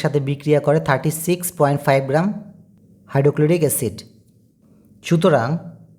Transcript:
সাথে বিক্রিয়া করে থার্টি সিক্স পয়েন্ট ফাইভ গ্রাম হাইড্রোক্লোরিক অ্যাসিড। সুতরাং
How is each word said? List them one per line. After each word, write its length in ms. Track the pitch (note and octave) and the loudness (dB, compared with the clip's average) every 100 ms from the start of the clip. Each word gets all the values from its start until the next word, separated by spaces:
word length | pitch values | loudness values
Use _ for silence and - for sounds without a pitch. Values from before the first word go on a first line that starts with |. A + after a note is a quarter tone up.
সাথে 160 | D#3 C#3+ C3+ | 0 -2 -2
বিক্রিয়া 300 | C#3 D3+ D3 C#3+ | -4 0 2 2
করে 120 | D#3 D#3+ | 0 0
থার্টি 240 | C3+ D#3+ - - | 0 -2 -4 -2
সিক্স 220 | F3 - - | -4 -4 0
পয়েন্ট 200 | C#3+ C#3+ - | 0 0 2
ফাইভ 160 | C3+ C3+ | 0 2
গ্রাম 160 | D3 F#3+ - - - - _ _ _ - | 0 0 -4 -12 -20 -20 _ _ _ -4
হাইড্রোক্লোরিক 480 | C#3 C#3+ C#3+ D3+ F3 D3 | 0 2 2 2 2 0
অ্যাসিড। 320 | - A2 - - _ _ _ _ _ _ _ _ _ - | 0 -4 -6 -14 _ _ _ _ _ _ _ _ _ -2
সুতরাং 400 | E3+ F#3 C#3+ A#2+ E3 - - - | 2 4 2 0 -4 -8 -18 -20